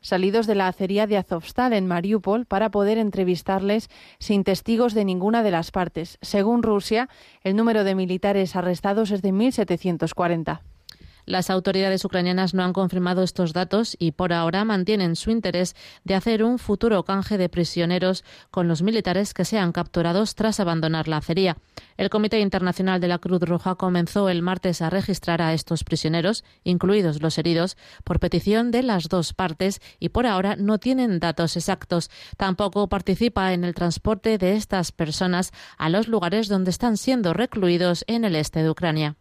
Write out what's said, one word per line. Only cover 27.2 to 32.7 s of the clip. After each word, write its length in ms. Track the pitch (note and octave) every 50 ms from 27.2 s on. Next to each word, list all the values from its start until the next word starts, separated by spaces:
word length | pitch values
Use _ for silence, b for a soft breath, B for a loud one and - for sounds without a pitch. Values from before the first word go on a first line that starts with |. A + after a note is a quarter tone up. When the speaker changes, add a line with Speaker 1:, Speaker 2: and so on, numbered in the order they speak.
| D3
Speaker 2:
los 160 | E3 - -
heridos, 360 | D3+ E3+ E3+ E3 E3 F#3 - B B B B B B
por 160 | - F3 -
petición 500 | - F3 - E3+ - - G#3 A3 A#3 A#3+
de 140 | A3+ A#3 C4
las 260 | B3+ A3 F#3 D#3+ D#3+
dos 240 | - F#3 E3 - -
partes 480 | - F#3+ F3+ D#3+ - F#3 G3 G3 - B B B B
y 100 | - E3+
por 180 | - A3 B3 B3
ahora 280 | G#3 F#3 F#3 G3 G#3
no 220 | - G3+ G3+ G#3+ G#3
tienen 420 | - A#3+ C4 C4 B3+ A#3 F#3+ E3+
datos 380 | D#3+ E3+ D#3 - E3+ D#3+ - F3
exactos. 540 | D#3+ - F#3+ F3+ - - F3+ E3+ D#3+ - B B B B B B
Tampoco 500 | G3+ F#3+ F#3+ - G#3 G3